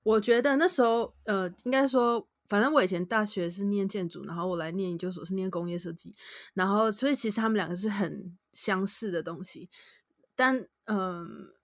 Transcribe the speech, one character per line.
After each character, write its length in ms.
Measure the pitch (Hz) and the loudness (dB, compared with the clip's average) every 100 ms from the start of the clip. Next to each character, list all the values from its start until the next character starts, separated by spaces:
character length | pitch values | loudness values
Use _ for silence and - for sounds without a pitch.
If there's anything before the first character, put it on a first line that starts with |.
我 180 | 220 214 | 2 4
觉 220 | 214 233 | 6 4
得 140 | 277 269 | 4 4
那 120 | 349 | 4
时 140 | 311 | 4
候， 340 | 233 233 220 - | 4 4 -2 -6
呃， 240 | - 196 180 180 | -4 -2 -2 -6
应 80 | 247 | 0
该 160 | 262 277 | 2 4
说， 400 | 254 240 233 - _ - | 4 2 2 -4 _ -2
反 140 | 202 | 2
正 100 | 254 | 4
我 100 | 302 | 4
以 40 | 185 | 4
前 180 | 175 180 | 0 0
大 200 | 226 208 | 0 0
学 240 | 202 170 | -2 -4
是 140 | 180 202 | -2 -2
念 220 | 202 190 | 0 -2
建 200 | 208 175 | -2 -6
筑， 180 | 156 143 | -6 -10
然 100 | 170 | -6
后 120 | 185 | -4
我 100 | 175 | -4
来 140 | 160 | -4
念 180 | 180 185 | -4 -4
研 80 | 170 | -4
究 120 | 180 | -6
所 140 | 180 170 | -8 -6
是 80 | |
念 160 | 190 190 | -4 -2
工 200 | 175 175 | -4 -4
业 100 | 175 | -6
设 140 | 175 | -6
计， 200 | 170 180 - - - - | -12 -14 -20 -18 -18 -8
然 140 | - 190 | -2 2
后 240 | 208 220 | 4 2
所 180 | 214 277 | 2 0
以 60 | 269 | 0
其 160 | 226 | -2
实 60 | 208 | 0
他 120 | 220 | 2
们 60 | 214 | 2
两 140 | 165 | 0
个 60 | 180 | -2
是 140 | 214 | -2
很 480 | 202 170 147 180 175 _ | 0 -2 -4 -12 -16 _
相 320 | - - 190 190 | -8 -2 0 0
似 240 | - 220 | -2 -4
的 140 | 170 | -4
东 200 | 160 165 | -4 -8
西。 260 | 185 - - - - - _ _ _ - | -12 -14 -18 -20 -20 -20 _ _ _ 0
但， 320 | 254 262 - _ - | 2 2 -4 _ -4
嗯， 680 | 208 185 175 170 - - _ | -2 -2 -4 -10 -14 -18 _